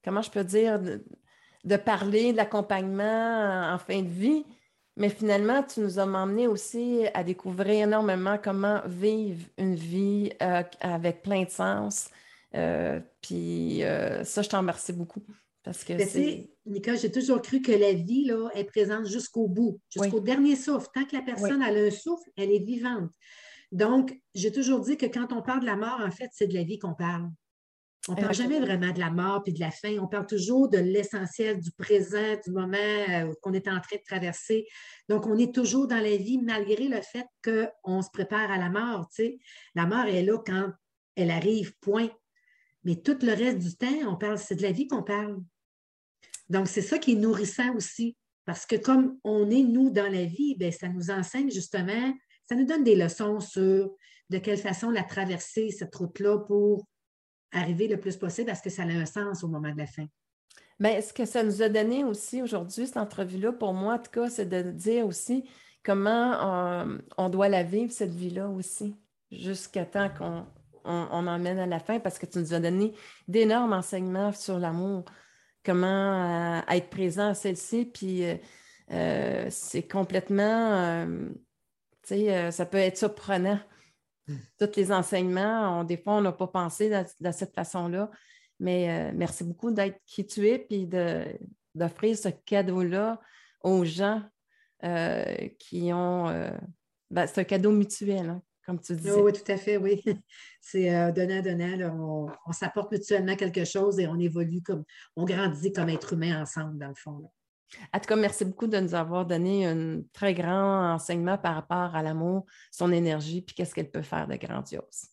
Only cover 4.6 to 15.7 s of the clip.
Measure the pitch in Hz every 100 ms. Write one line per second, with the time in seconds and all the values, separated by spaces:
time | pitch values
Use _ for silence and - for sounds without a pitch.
4.6 | _ _ _ - 202 208 214 202 208 269
5.6 | 269 - 208 185 196 190 190 208 240 202
6.6 | - 233 240 240 214 - 175 180 190 180
7.6 | 196 214 208 214 214 185 190 208 208 196
8.6 | 202 208 190 180 208 220 214 170 170 -
9.6 | 190 175 165 180 196 202 208 - 180 175
10.6 | 175 - 180 170 170 165 196 196 180 -
11.6 | 185 202 208 202 - - - - _ -
12.6 | 82 80 82 82 - _ - 180 - -
13.6 | 82 85 - 156 - - - - 208 196
14.6 | 185 170 - 175 170 - 208 208 _ _
15.6 | -